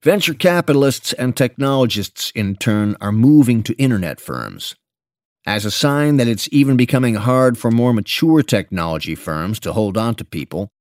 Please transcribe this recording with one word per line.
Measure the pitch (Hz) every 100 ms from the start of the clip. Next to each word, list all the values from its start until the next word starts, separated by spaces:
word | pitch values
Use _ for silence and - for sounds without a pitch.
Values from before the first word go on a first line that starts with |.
Venture | 147 202 175
capitalists | 151 180 175 165 143 139 127 -
and | - 127 120
technologists, | 127 - 135 135 123 104 98 - -
in | - 101 98
turn, | - 107 104 101
are | 101
moving | 107 123 151 123 120
to | 107 -
internet | 135 110 87 64
firms. | - 64 53 50 - - _ _ _ _ _ _ -
As | 104
a | 104
sign | - 147 143 147 147
that | 120
it's | 113 -
even | 143 139 131
becoming | 120 135 127
hard | 110 107 127 127 120
for | 120
more | 117 120
mature | 117 98 - 160 160
technology | 135 110 90 92 82 80 -
firms | 78 - 78 85 107
to | -
hold | 95 107 98
on | 113 113
to |
people | - 85 69 82 101 _